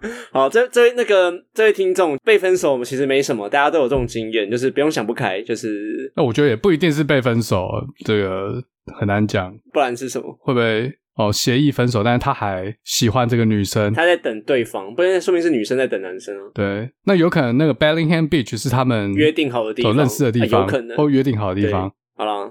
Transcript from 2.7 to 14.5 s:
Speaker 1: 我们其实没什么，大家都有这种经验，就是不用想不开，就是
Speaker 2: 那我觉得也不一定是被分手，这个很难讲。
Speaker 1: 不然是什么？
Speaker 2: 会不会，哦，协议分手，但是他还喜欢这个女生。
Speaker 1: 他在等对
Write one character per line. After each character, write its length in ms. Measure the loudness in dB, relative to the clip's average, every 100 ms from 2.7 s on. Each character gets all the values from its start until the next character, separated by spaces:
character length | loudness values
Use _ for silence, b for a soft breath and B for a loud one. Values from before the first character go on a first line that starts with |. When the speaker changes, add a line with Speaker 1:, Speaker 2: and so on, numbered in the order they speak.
Speaker 1:
我 40 | 0
们 80 |
其 120 | -2 -2
实 100 | 0
没 160 | 2
什 120 | 2
么， 140 | -2 0
大 140 | 2
家 80 | 2
都 80 | 2
有 60 | 2
这 60 |
种 120 | 0 -2
经 240 | -6 -4
验， 180 | -2 -2
就 80 | -2
是 120 | -2
不 100 | 0
用 100 | 0
想 160 | 0 -4
不 80 |
开， 260 | -4 -4 -4
就 140 | -6
是 580 | -6 -6 -8 -8 -8 -8 -2
Speaker 2:
那 60 |
我 100 | 0
觉 100 | 2
得 60 | 2
也 80 | 2
不 160 | 0
一 40 | 2
定 140 | 2
是 140 | 0
被 180 | 2 2
分 180 | 2 0
手， 300 | 0 -2 -2 -6 -8 -10
这 120 | -2 0
个 440 | 0 -4 -6 -8 -12 _ -16 -6
很 80 | -2
难 200 | 0 0
讲。 280 | -2 -4 -10 _
Speaker 1:
不 60 | -2
然 180 | -2 -2
是 120 | -6
什 120 | -8
么？ 160 | -10 -10
Speaker 2:
会 120 | -2
不 60 | 0
会， 340 | 2 0 -2 -8 _
哦， 180 | -2 0
协 240 | 0 0 2
议 120 | 2
分 160 | 2 0
手， 160 | 2
但 100 | 2
是 60 | 0
他 160 | 0
还 400 | -2 -4 -6 -8 -12
喜 240 | -8 -2 0
欢 180 | 2 2
这 100 | 2
个 80 |
女 180 | 2 2
生。 320 | 0 0 0
Speaker 1:
他 100 | 2
在 120 | 2 2
等 260 | -2 -6
对 220 | -2